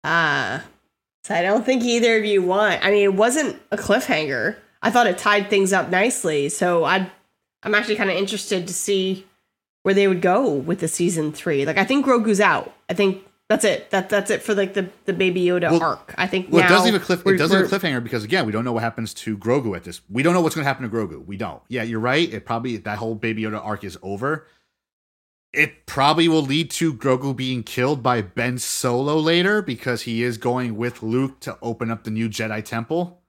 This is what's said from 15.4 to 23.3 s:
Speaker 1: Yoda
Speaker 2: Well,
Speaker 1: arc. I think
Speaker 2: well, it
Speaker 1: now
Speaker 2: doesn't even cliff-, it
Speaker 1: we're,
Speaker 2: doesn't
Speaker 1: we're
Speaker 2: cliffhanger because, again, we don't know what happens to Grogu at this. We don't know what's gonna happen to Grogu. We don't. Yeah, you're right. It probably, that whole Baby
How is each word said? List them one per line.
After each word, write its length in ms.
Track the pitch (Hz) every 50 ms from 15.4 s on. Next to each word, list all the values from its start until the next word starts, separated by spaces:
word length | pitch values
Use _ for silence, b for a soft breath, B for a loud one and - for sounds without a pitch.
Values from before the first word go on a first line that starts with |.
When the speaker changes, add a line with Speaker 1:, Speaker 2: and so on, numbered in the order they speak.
| 180
Speaker 1:
Yoda 280 | 175 180 180 170 160
Speaker 2:
Well, 120 | 160 170 160
Speaker 1:
arc. 300 | 160 127 - - - -
I 100 | - 180
think 200 | 185 - 185 180 156
Speaker 2:
well, 100 | 151 170
it 40 | 185
Speaker 1:
now 60 | 180
Speaker 2:
doesn't 180 | 180 208 -
even 140 | 233 214 185
cliff-, 180 | - - 180 175
it 60 | -
Speaker 1:
we're, 120 | 196 190
Speaker 2:
doesn't 220 | 175 147 165 196 196
Speaker 1:
we're 60 | 185
Speaker 2:
cliffhanger 340 | - 196 196 196 170 135 123 117
because, 200 | 113 - 117 107
again, 220 | 107 - 185 143
we 60 | 107
don't 120 | 104 110 120
know 100 | 127 117
what 100 | 113 113
happens 300 | 113 - - 113 104 -
to 220 | - - 110 110
Grogu 380 | 101 104 113 123 143 123 113 95
at 80 | 85 -
this. 180 | 87 87 - _ _
We 140 | 98 120 139
don't 100 | 165 175
know 80 | 180
what's 140 | 170 156 -
gonna 120 | 160 143
happen 220 | 139 131 - 131 110
to 60 | 101
Grogu. 300 | 113 110 87 78 69 71
We 100 | 87 101
don't. 260 | 95 110 90 73 - _
Yeah, 160 | _ 120 123 113
you're 160 | 117 117 110
right. 320 | 110 123 131 156 175 -
It 140 | 110 104 -
probably, 320 | - 120 113 120 131 117
that 200 | 104 90 104 104
whole 180 | 104 117 113 113
Baby 280 | 107 - 113